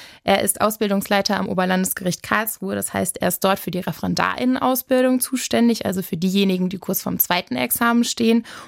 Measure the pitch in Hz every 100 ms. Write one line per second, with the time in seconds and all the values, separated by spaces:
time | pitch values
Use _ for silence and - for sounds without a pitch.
0 | - - - 196 202 - 214 214 208 202
1 | - 202 196 190 190 185 185 185 185 -
2 | 180 175 - 208 220 - 190 202 190 196
3 | 196 - 180 - 190 196 - 175 - -
4 | 185 175 180 - 247 262 254 254 - 254
5 | 254 254 - 247 - 233 233 220 196 185
6 | 180 175 185 196 196 185 185 185 - 196
7 | - 185 - 175 - 247 240 - 233 233
8 | 240 - 226 233 - -